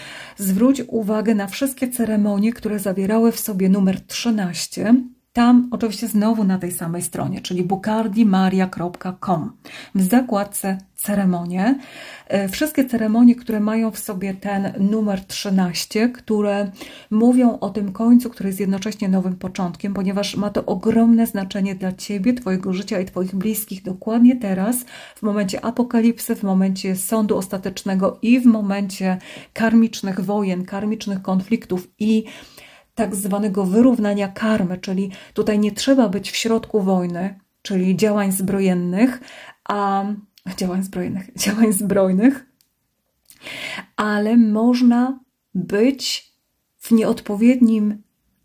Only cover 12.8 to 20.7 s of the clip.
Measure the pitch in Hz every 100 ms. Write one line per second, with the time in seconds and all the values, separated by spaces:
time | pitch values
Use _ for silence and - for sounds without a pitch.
12.8 | 269 226 220 226 240 240 - 214 208 226
13.8 | 220 220 - 190 196 190 202 196 196 190
14.8 | 196 220 208 190 - - 202 190 180 175
15.8 | - 214 240 240 - 214 208 202 196 -
16.8 | - - - 214 240 254 240 - 196 208
17.8 | 202 190 226 240 233 - 196 190 196 196
18.8 | 214 214 196 190 180 180 185 196 180 -
19.8 | 202 196 190 196 196 190 208 - -